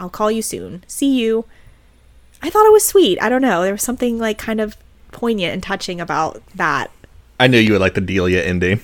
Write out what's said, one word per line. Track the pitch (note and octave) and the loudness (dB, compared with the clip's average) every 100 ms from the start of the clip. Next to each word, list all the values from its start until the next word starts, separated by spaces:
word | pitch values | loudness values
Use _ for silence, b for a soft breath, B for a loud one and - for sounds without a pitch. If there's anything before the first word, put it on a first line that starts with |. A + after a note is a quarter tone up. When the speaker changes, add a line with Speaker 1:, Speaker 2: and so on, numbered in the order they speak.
Speaker 1:
I'll | F3+ | -14
call | - G#3+ | -4 -2
you | A3+ | -2
soon. | G#3+ F2+ F#2 F3 - | -4 -10 -12 -16 -16
See | - C#4 C4 | -2 0 2
you." | A3+ A3 A3+ - - - _ _ _ - _ - | 0 -2 -4 -16 -20 -20 _ _ _ -20 _ -12
I | D4+ | -2
thought | G#4 G#4+ | 4 6
it | |
was | G#4+ - | 6 4
sweet. | G4+ B3+ F3 | 2 2 2
I | A3 | 0
don't | B3+ | 0
know. | C4 E3+ | 2 0
There | F#3+ | 0
was | G3+ | -2
something, | - B3 B3 A3+ | -6 -4 -4 -2
like, | A3+ G#3+ | -4 -6
kind | - A3 | -6 -4
of | G#3+ - - _ - | -4 -8 -20 _ -20
poignant | - A#3 G#3+ E3+ | -6 -4 -2 -4
and | F#3 | -6
touching | - G3 - F3 | -6 -8 -8 -8
about | E3+ D3+ D#3+ - - | -4 -2 -4 -6 -16
that. | F#3 E3 C#3 - - - - _ - | -4 -2 -2 -6 -12 -20 -20 _ 2
Speaker 2:
I | C3 | 4
knew | A#2+ | 6
you | A2 | 4
would | G2 | 4
like | F#2+ | 2
the | G#2 | 0
Delia | F#2 F#2+ F2+ F2+ | -2 0 2 0
ending. | F2+ F2+ F2+ G#2 | 0 0 0 0